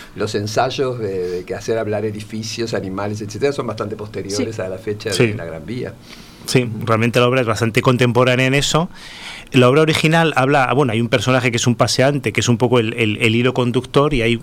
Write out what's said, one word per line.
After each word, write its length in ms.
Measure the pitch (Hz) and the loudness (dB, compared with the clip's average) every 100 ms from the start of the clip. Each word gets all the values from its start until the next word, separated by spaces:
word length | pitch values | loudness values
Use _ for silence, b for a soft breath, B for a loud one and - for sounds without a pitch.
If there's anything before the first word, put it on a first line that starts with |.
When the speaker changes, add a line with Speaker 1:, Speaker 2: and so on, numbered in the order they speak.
| B - | B -8
Speaker 1:
los 200 | 104 110 | -4 -4
ensayos 640 | 104 107 127 127 131 123 | -2 -2 -2 -2 -4 -4
de, 300 | 107 95 90 | -4 -4 -4
de 160 | 90 92 | -6 -8
que 100 | 95 | -8
hacer 220 | - 113 | -4 -2
hablar 260 | 107 104 | -2 -2
edificios, 680 | 107 104 104 110 110 - 117 | -4 -6 -10 -10 -8 -6 -4
animales, 480 | 113 95 92 104 107 | -4 -6 -6 -6 -6
etcétera, 320 | 101 104 135 | -8 -2 -2
son 140 | 143 123 | -2 -6
bastante 280 | 104 104 107 | -6 -8 -8
posteriores 600 | 104 107 98 101 120 107 | -10 -10 -6 -4 -4 -6
Speaker 2:
Sí. 40 | |
Speaker 1:
a 60 | 92 | -8
la 100 | 92 | -8
fecha 360 | - 104 110 | -8 -6 -4
Speaker 3:
Sí. 140 | 98 120 | 0 0
Speaker 1:
de 80 | 104 | 0
La 100 | 82 | -8
Gran 200 | 80 78 | -12 -10
Vía. 280 | 123 98 - B B B B - | -10 -10 -12 B B B B -2
Speaker 3:
Sí, 200 | 131 120 107 110 | 0 0 -4 0
realmente 340 | 110 120 120 | 0 2 2
la 80 | 123 | 2
obra 120 | 131 | 2
es 60 | 117 | 0
bastante 340 | 107 117 117 | 0 0 2
contemporánea 640 | 120 123 123 120 127 123 131 | 2 4 4 4 4 4 2
en 80 | 139 | 2
eso. 340 | 139 151 175 B B B B B B | 0 0 -2 B B B B B B
La 180 | 131 123 | 6 6
obra 120 | 139 | 6
original 520 | 156 156 160 165 165 131 | 4 2 2 4 4 2
habla, 360 | 135 143 123 | 2 4 4
bueno, 180 | 123 139 | 2 2
hay 60 | 110 | 0
un 60 | 117 | 0
personaje 420 | 120 110 131 123 | 0 2 2 2
que 60 | 113 | 0
es 100 | - | 0
un 80 | 117 | 2
paseante, 560 | 123 - 131 143 120 | 2 2 2 2 -2
que 80 | 104 | 0
es 80 | 113 | 0
un 80 | 117 | 2
poco 220 | 123 123 | 2 2
el, 140 | 113 | 0
el, 240 | 120 110 107 | 0 -2 0
el 140 | 117 113 | 2 2
hilo 180 | 123 | 2
conductor, 600 | 127 123 123 123 143 147 | 0 0 -2 0 2 2
y 80 | 143 | 2
hay 180 | 113 117 | 0 -2